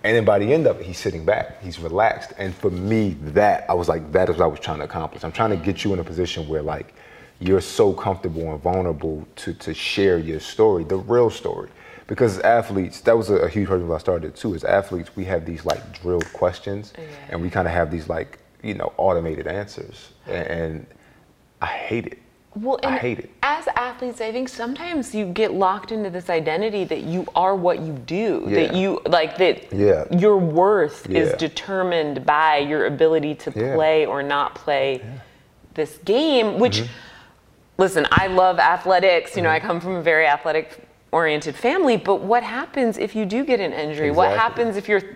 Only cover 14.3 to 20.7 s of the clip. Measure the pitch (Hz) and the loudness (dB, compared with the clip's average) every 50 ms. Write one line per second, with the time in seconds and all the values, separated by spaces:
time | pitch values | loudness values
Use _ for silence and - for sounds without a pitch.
14.3 | - - - 113 90 80 - - - 101 98 - 95 87 80 - - 101 92 92 | -10 -6 -6 -6 -4 -4 0 2 2 2 2 0 -8 -8 -8 -8 -10 -8 -4 -2
15.3 | 92 82 80 85 85 78 82 87 78 - - - - - 87 87 90 85 82 - | -2 -4 -4 -6 -10 -6 -4 -4 -4 -4 -6 -16 -18 -8 -4 -2 -2 -2 -2 -6
16.3 | - - 92 90 87 - - 101 98 104 107 - - - - 151 - - - - | -4 -2 -2 -2 -2 -4 -10 -8 -8 -8 -10 -14 -18 -18 -18 -18 -18 -18 -14 -10
17.3 | - 85 85 90 - 101 90 85 82 87 82 76 87 82 76 - 85 80 80 - | -8 -6 -6 -4 -2 -2 -2 0 0 0 -2 -2 -4 -8 -6 -6 -6 -6 -6 -10
18.3 | - _ _ _ _ _ - 107 101 - - - - - 85 95 90 85 82 82 | -14 _ _ _ _ _ -8 -8 -6 -6 -6 -6 -4 0 0 2 2 0 -2 -4
19.3 | 78 - 78 80 87 101 104 - - - - - - - - - _ _ _ - | -6 -6 -6 -6 -6 -8 -8 -10 -12 -16 -16 -16 -18 -20 -20 -20 _ _ _ -8
20.3 | 98 87 - - 85 85 82 80 | -8 -6 -6 -6 -6 -4 -6 -6